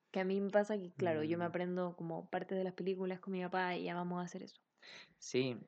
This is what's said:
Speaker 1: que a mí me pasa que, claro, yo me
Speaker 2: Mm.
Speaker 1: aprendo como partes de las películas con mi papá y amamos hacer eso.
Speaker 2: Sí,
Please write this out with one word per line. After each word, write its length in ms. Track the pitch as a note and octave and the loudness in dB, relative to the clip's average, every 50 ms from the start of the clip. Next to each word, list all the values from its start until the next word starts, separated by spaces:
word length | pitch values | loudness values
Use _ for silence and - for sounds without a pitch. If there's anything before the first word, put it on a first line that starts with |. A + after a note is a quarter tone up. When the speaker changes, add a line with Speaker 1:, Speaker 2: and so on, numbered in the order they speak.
| _ - | _ -6
Speaker 1:
que 80 | - F#3+ | -2 0
a 40 | F#3+ | 2
mí 140 | F#3 F#3+ G3 | 2 2 2
me 100 | G3+ G3 | 2 4
pasa 260 | G#3 G#3 G#3 G#3 G#3+ | 4 4 4 4 0
que, 140 | G3+ F3+ F3+ - | -2 -2 -6 -2
claro, 300 | - F#3 F3 D#3+ D#3 D#3 | 0 2 2 4 4 2
yo 140 | D#3+ E3+ | 2 2
me 80 | E3+ F3 | 2 2
Speaker 2:
Mm. 20 | |
Speaker 1:
aprendo 480 | E3+ E3+ F3 F3+ F3+ F3+ F3+ F3+ F3 E3+ | 0 0 0 0 2 2 0 0 -2 -2
como 320 | - E3+ E3 E3 E3+ F3+ - | -4 -4 -4 -4 -6 -6 -2
partes 280 | - F#3 F3+ - F#3+ | -2 -2 -2 0 0
de 60 | F#3+ F#3+ | 0 0
las 100 | F#3 F3+ | 0 -2
películas 460 | - F3 F#3+ F#3+ F#3 F#3+ F#3 F#3 F3+ | -2 0 0 0 0 0 -2 -2 -4
con 140 | - G3 F#3+ | -4 -4 -2
mi 80 | F#3 F3+ | -2 -2
papá 320 | F3+ F#3 F#3 F#3 F3+ F3+ | 0 0 0 2 2 0
y 140 | E3+ F3 F3 | 0 -2 -2
amamos 340 | F3 F3 F3+ F3+ F3+ F3 F3+ | 0 0 0 0 0 -2 -2
hacer 200 | F3 - F#3 - | -4 -6 -10 -10
eso. 160 | - - - _ _ _ _ - - - - - - _ | -12 -16 -20 _ _ _ _ -20 -18 -18 -18 -18 -20 _
Speaker 2:
Sí, 400 | - - - - B2+ C3 C3 A#2+ G#2 - | -16 -8 0 2 2 2 2 0 -4 -6